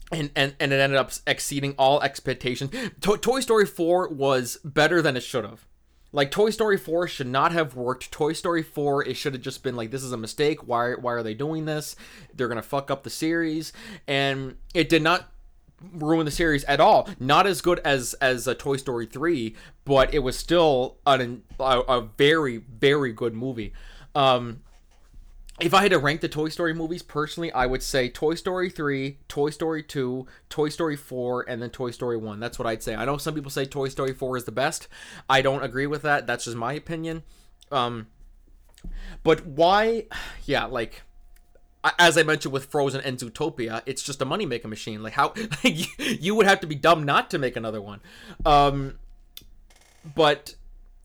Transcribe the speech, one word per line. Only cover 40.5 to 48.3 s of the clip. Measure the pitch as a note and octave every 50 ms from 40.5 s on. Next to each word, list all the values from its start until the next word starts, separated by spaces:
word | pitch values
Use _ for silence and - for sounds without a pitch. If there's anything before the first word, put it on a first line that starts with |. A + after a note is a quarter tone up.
| C#3 A#2+ A#2
like, | G#2+ C3 A#2+ A2+ A2 - - - - _ - - - - - _ _ _ - - _ _ _ -
a-, | D3+ - -
as | F3 E3+ D3+
I | E3+ D#3+
mentioned | D#3 D#3 C#3+ - D#3 C3
with | C3+ C#3
Frozen | - - D3+ C3+ - B2+ C3+
and | - C#3 B2+
Zootopia, | B2 B2+ A#2 - - D3+ E3 D3 C3 A#2 A2+ A2 A#2 -
it's | C3+ C3 -
just | - - C#3 -
a | C3
money-making | B2+ D#3 G3+ G#3 D3 B2 A2+ - A2
machine. | A2 - - A#2+ G#2+ G#2 A2
Like, | A2 -
how, | C#3 C#3+ D#3 - G#3+ A3+
<laughs> | - D3+ - -
like, | B3+ E3
you, | D#3 F#3 - -
you | - C#4+ C#4 A3 - D3 F#3 G#3+
would | A3 G3
have | G3 G3 G3
to | -
be | D#3 D#3
dumb | C#3 C#3+ D#3 F3 D#3+ D3+
not | C#3+ D3 G#3 B3+ -
to | -
make | E3 C#3 B2 A#2
another | A#2+ A2+ A2+ G#2+ G#2+
one. | G2 G#2 G2+ G2 - - - - - -